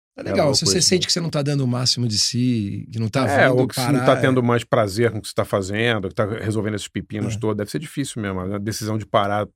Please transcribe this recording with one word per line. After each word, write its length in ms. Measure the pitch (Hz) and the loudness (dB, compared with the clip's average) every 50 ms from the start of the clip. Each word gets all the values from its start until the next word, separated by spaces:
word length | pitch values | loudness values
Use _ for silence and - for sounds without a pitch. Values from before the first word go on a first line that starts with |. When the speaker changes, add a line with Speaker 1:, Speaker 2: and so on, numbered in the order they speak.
| _ _ _ - | _ _ _ -10
Speaker 1:
É 40 | |
legal, 280 | - - - 196 160 143 | -6 -2 0 2 2 2
Speaker 2:
É 40 | - | 2
Speaker 1:
se 100 | - 160 | 2 2
Speaker 2:
louco 80 | - | 2
Speaker 1:
você 60 | 190 185 | 2 2
Speaker 2:
isso, 100 | 160 - | 2 2
Speaker 1:
sente 140 | 190 175 | 2 2
Speaker 2:
né? 40 | - - | 2 0
Speaker 1:
que 40 | |
você 80 | - 175 | -2 -2
não 80 | 170 156 | -2 -2
tá 140 | 151 147 | -2 -2
dando 180 | 139 147 147 139 | -2 0 0 0
o 40 | 131 123 | 0 0
máximo 400 | 123 123 127 117 - 120 120 113 | 0 0 0 0 0 0 0 0
de 100 | 104 101 | 0 0
si, 680 | - - - 120 123 127 120 110 101 101 107 107 - - | -2 0 0 0 0 2 2 0 -2 -4 -4 -8 -8 -8
que 80 | - 113 | -6 -4
não 80 | 113 107 | -4 -2
tá 200 | - 135 127 127 | 0 0 0 2
Speaker 2:
É, 200 | 143 131 170 131 | 4 4 4 6
Speaker 1:
vindo 80 | 127 127 | 6 4
Speaker 2:
ou 80 | 123 - | 2 2
que 60 | - | 0
você 80 | 135 | -2
não 180 | 127 - - - | 0 2 2 2
Speaker 1:
parar, 60 | 127 | 4
Speaker 2:
tá 100 | 139 131 | 4 4
tendo 240 | 131 127 135 131 127 | 4 4 2 4 4
Speaker 1:
é. 20 | |
Speaker 2:
mais 220 | 120 120 120 117 - | 4 4 2 2 0
prazer 460 | - - 123 107 98 92 110 120 113 | 2 2 2 2 2 2 2 2 2
com 80 | 110 104 | 0 -2
o 20 | |
que 60 | - - | -8 -6
você 60 | - | -4
tá 100 | - 101 | -4 -2
fazendo, 640 | - - 101 95 92 101 107 117 120 113 104 95 92 | 0 0 -2 0 -2 -2 0 0 2 0 0 -2 -4
que 60 | - | -2
tá 100 | - 110 | -2 -2
resolvendo 500 | 95 113 - - 110 104 110 98 107 107 | -2 -2 -4 -4 -2 -2 -2 -2 -2 -4
esses 140 | 101 - - | -4 -6 -8
pepinos 460 | - 101 87 - 104 107 104 104 110 | -8 -8 -8 -6 -6 -4 -4 -4 -4
Speaker 1:
É. 40 | 104 | -4
Speaker 2:
todos, 180 | 110 110 107 104 | -2 -2 -2 -2
deve 120 | 104 - | -4 -4
ser 80 | - 151 | -6 -8
difícil 440 | 156 - - 143 135 - - 117 | -8 -8 -8 -6 -6 -6 -6 -6
mesmo. 180 | 104 98 95 92 | -4 -4 -4 -4
A 160 | 90 95 101 101 | -4 -4 -4 -4
decisão 380 | 101 110 104 - 110 107 107 | -4 -6 -6 -4 -4 -4 -4
de 80 | 107 101 | -4 -2
parar 420 | - - 110 101 101 101 104 104 - _ | 0 2 2 2 2 0 -2 -2 -4 _